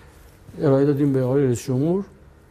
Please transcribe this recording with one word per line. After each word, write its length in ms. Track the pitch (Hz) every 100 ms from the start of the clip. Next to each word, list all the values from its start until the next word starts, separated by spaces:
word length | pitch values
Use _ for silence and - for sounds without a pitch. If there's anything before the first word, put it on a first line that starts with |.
| - - - - - -
ارائه 240 | 160 135 143
دادیم 280 | 139 147
به 100 | 131
آقای 220 | 127 135 135
رئیس 180 | 120
جمهور. 400 | - 127 151 185 196 - - - -